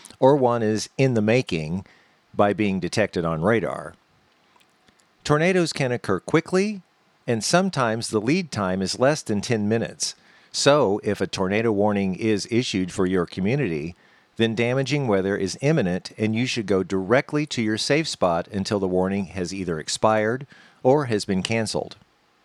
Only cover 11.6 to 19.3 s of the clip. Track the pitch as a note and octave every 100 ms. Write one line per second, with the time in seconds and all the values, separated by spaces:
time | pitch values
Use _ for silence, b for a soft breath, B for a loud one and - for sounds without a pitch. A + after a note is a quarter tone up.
11.6 | A#2 G2+ G#2 G2+ F#2+ F#2 A2+ G2+ - A#2
12.6 | B2+ G2 F#2 - F#2 F#2 E2 - F#2+ C#3+
13.6 | A2+ D#2 D#2+ b b b b - A2+ A2+
14.6 | A#2 C3 B2+ D3 C3 G2 F#2+ G2 F#2 -
15.6 | C#3 D#3+ F#2 F2+ - - G#2+ A2 B2 B2
16.6 | G2 F#2+ F#2 F#2+ F#2 B2+ - D3 D#3 -
17.6 | G#2+ G#2+ - D3 D#3+ - F2+ E2+ - G2+
18.6 | F#2+ G#2 F#2+ F#2 F#2 G2 F2